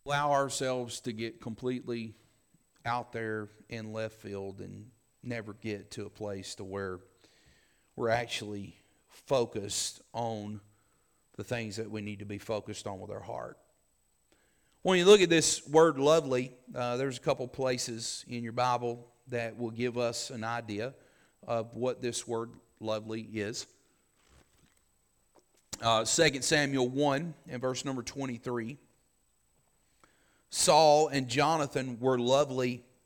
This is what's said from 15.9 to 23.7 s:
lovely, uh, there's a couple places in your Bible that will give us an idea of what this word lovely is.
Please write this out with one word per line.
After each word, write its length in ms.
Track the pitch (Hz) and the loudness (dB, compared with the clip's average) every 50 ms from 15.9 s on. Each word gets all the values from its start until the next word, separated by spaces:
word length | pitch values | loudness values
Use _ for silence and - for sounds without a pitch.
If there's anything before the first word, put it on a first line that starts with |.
| 151 | 8
lovely, 560 | 135 139 147 160 165 151 139 131 127 131 139 - - _ - 226 | 6 6 6 6 6 6 4 0 0 0 -2 -8 -16 _ -10 -6
uh, 220 | 123 123 123 120 | -4 -2 -2 -2
there's 220 | 123 135 139 123 | -2 -2 -4 -4
a 40 | 120 | -4
couple 240 | - 156 139 - 127 | -2 -2 -2 -2 -4
places 760 | 123 - - 131 127 127 120 - - 117 113 120 - - - - - | -8 -6 -2 -2 0 0 -2 -4 -6 -8 -8 -8 -8 -8 -10 -10 -10
in 140 | 123 120 120 | -8 -8 -8
your 100 | 117 117 | -4 -2
Bible 520 | 123 123 127 123 120 120 120 120 120 120 - _ _ _ | 0 2 2 2 2 0 -2 -4 -6 -10 -18 _ _ _
that 300 | 127 127 120 117 113 107 | -6 -4 -4 -4 -4 -4
will 140 | 110 120 113 | -6 -6 -6
give 260 | 113 113 123 123 117 | -2 -2 -2 -2 0
us 320 | 123 120 117 123 - - - | 0 -2 -2 -2 -4 -6 -8
an 160 | 139 117 107 | -8 -6 -4
idea 480 | 113 117 120 117 107 104 101 110 131 139 - - _ _ _ _ _ _ _ - | -4 -4 -4 -6 -6 -6 -4 -4 -6 -8 -12 -20 _ _ _ _ _ _ _ -6
of 280 | - 117 117 110 117 - | -4 -4 -2 -4 -4 -6
what 280 | 113 120 127 120 - | -4 -4 -4 -2 -2
this 240 | 123 120 113 - - | -4 -6 -4 -6 -6
word 260 | - 117 113 117 117 117 - - _ _ - | -4 -4 -4 -4 -6 -10 -16 -20 _ _ -8
lovely 420 | 107 110 110 107 107 110 110 113 | -6 -4 -4 -4 -4 -6 -8 -8
is. 460 | 110 104 107 110 104 104 123 - - - | -8 -6 -6 -4 -4 -4 -6 -8 -10 -12